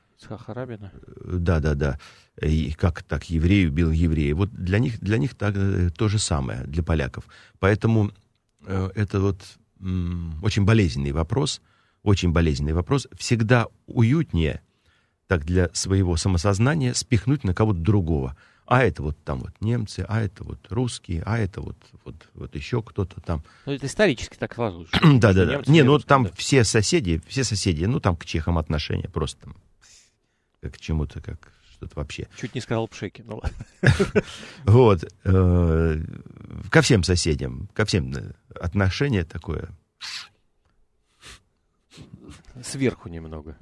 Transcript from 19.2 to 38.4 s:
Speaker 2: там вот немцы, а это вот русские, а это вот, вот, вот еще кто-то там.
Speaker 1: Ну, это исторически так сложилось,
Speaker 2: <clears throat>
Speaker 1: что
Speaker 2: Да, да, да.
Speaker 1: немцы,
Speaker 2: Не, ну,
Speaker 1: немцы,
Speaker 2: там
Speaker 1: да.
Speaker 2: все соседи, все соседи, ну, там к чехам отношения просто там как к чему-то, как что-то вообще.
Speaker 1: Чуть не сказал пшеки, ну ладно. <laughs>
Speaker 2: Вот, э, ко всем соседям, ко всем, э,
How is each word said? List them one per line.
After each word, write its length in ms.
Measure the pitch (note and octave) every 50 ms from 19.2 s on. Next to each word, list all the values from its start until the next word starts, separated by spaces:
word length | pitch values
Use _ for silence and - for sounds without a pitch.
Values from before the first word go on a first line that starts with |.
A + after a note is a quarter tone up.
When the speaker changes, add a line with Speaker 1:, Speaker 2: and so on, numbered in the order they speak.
| -
Speaker 2:
там 160 | - C#2 B1+
вот 120 | - - - -
немцы, 440 | G2 A2 A#2+ A#2 G#2+ - - - F#2 -
а 120 | G#2 A2+
это 240 | G#2+ F2+ - - -
вот 140 | D2 D2 - _ -
русские, 520 | - A#2+ B2+ A#2 - - _ - F2 E2 -
а 100 | G2 A2+ A#2
это 220 | G#2 F#2 - -
вот, 160 | - - - _ _ _ _ - -
вот, 100 | - - - - _
вот 220 | - - - - -
еще 260 | D2 D2 - B2+ A#2+
кто-то 400 | - - - - F#2+ - - -
там. 220 | - - E2+ D2 - - _ _ -
Speaker 1:
Ну, 60 | C3+
это 140 | C#3+ B2+ C3+
исторически 500 | C3+ - - G#3+ F3+ B2 - - - -
так 180 | - B2 - -
сложилось, 340 | - A#2+ G#2 E2+ E2+ E2+ -
Speaker 2:
<clears throat> 40 |
Speaker 1:
что 260 | - - - D#3 C#3 A#2+
Speaker 2:
Да, 140 | G#2+ G#2
да, 120 | F#2 F#2+ F2+
да. 60 | D2+ C2
Speaker 1:
немцы, 140 | - - C3
Speaker 2:
Не, 120 | D#3 E3
ну, 100 | C3 B2+
Speaker 1:
немцы, 140 | D3 D3+ -
Speaker 2:
там 180 | - C#3+ C3+ A#2+
Speaker 1:
да. 60 | F#2 -
Speaker 2:
все 260 | - - - C#3+ C3 A2
соседи, 560 | - - A2 G2+ - F3+ E3+ G#2+ F2 D#2+ D#2+ -
все 160 | - - C3+ B2
соседи, 400 | - G#2+ F#2+ - G2 D#2+ D2 F2
ну, 120 | G#2+ C#3 D#3+
там 180 | - G2 E2+
к 80 | - -
чехам 340 | - - D#2+ D#2 F2 E2+ D#2+
отношения 500 | D#2 - D#2+ D2 - - - - - -
просто 340 | - D#2 D2+ - - _
там 140 | - D#2 - - _ _ _ _ _ - - - _ _ _ _ _ _ _ _ _ _ _ _
как 140 | - D2 -
к 40 | -
чему-то, 420 | - - D#2+ D#2 D2 - - -
как 320 | - - D#2+ - - - _ _ _ _
что-то 240 | - - - - -
вообще. 320 | D2 C#2+ - - - - - - -
Speaker 1:
Чуть 140 | - - -
не 60 | C3
сказал 260 | - - A#2 A2+ A2+
пшеки, 380 | - - - G#2+ - - - A2+
ну 140 | A2+ G#2+ -
ладно. 800 | - - - - - _ _ - - - - - G3 - - G#3 - - - - -
<laughs> 200 | - - - -
Speaker 2:
Вот, 380 | G2 G#2+ B2+ B2+ G#2+ G2 D#2+ - - - _ -
э, 760 | F#2+ F#2+ F#2+ F#2 F2+ F2+ F2 F2 E2 D#2+ D#2+ E2 E2 D#2 D#2 D#2+ - - - - - - - - - - D#2+ - -
ко 120 | - D#3+
всем 200 | C#3 - B2+ F#2+
соседям, 680 | D#2+ - F2+ E2 - E2+ D2 C2 C#2 B1+ A#1+ C2 - - -
ко 100 | - G#2+
всем, 280 | - - F2+ C2+ B1+ C#2+
э, 180 | B1 G1+ G1+ - _